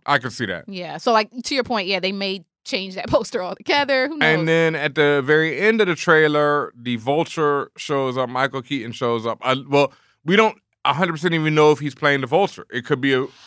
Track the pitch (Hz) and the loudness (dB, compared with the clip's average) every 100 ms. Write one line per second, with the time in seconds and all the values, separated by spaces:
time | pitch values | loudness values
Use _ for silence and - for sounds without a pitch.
0 | - 143 120 - 107 87 - 190 170 151 | -2 -2 -2 -6 -6 -6 -10 -12 -12 -6
1 | - 220 214 247 - 277 240 226 180 190 | 0 2 0 -6 -6 -4 -2 -4 -2 -2
2 | 185 196 196 190 - _ - 180 190 185 | -4 -4 -6 -8 -12 _ -8 -8 -8 -4
3 | 185 262 214 190 180 202 - 294 277 262 | 0 2 0 -4 -6 -6 -2 0 2 0
4 | 277 311 156 160 160 165 165 160 147 135 | 0 0 2 2 2 2 2 0 -2 0
5 | 147 143 131 151 160 135 208 226 190 156 | 2 2 2 2 2 0 0 2 0 0
6 | - 156 156 147 147 147 113 120 120 120 | 4 4 4 4 2 0 -2 -8 -6 -4
7 | 113 147 160 - 147 143 - - - 139 | -2 -2 -2 -2 0 0 -4 -10 -4 -2
8 | 131 123 123 127 135 135 123 127 113 113 | -2 -2 -4 -2 -2 -4 -6 -6 -6 -4
9 | 123 117 113 113 123 131 139 143 139 - | -2 -2 -4 -4 -2 -2 0 2 2 -2
10 | _ _ 147 202 220 - _ _ 139 139 | _ _ 0 4 4 0 _ _ -2 0
11 | 180 160 175 165 156 151 151 147 147 123 | -2 -2 -2 0 2 4 6 4 0 -2
12 | 147 139 127 160 202 - - 123 123 139 | 0 0 0 0 0 -4 -12 -10 -4 -2
13 | 139 131 131 - | 2 0 0 -8